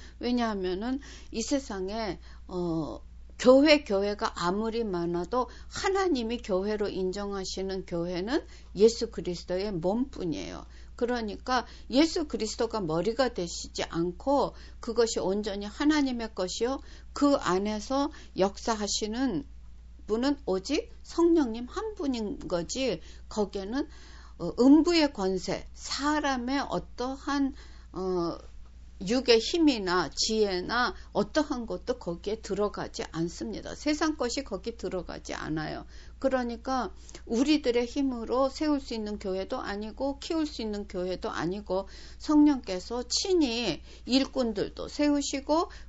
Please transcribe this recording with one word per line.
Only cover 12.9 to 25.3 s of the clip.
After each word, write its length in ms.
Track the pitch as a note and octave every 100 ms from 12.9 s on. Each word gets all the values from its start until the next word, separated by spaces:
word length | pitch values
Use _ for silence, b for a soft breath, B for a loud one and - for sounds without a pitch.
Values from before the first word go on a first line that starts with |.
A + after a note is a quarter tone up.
| D#3+ F#3+ A3+ B3 A3
되시지 480 | E3+ - - -
않고 720 | - E3 F3 E3+ C#4 C#4 F#3 - B B
그것이 400 | - A3+ A3+ A3
온전히 480 | F3+ G#3 G#3 G3+ G#3
하나님의 680 | - D4 D4+ C4+ A#3+ A3
것이요, 480 | - F#3 - A#3 C#4 B B B
그 220 | - C#4+ C#4
안에서 760 | - F#3 G#3 G#3+ - C4+ D4 B B -
역사하시는 1080 | G3 - A#3+ G#3+ G3+ - G#3+ A#3 C4+ D#3+ - - - - - - -
분은 300 | A3 C4+ C#4 -
오직 440 | F#3+ F#3+ E4 - -
성령님 640 | - - E4+ E4 A#3+ A3+ B3
한 260 | F#4+ A4
분인 460 | G#4 C#4+ A#3+ G#3 - -
거지, 520 | F3 E3 B3+ B3+ F3 B B -
거기에는, 580 | A3 G3 G3+ G3 C4+ D#4+ B B B B B
어, 120 | E3+ -
음부의 540 | C4 D#4 D#4+ E4+ D4
권세, 540 | G#3+ F#3+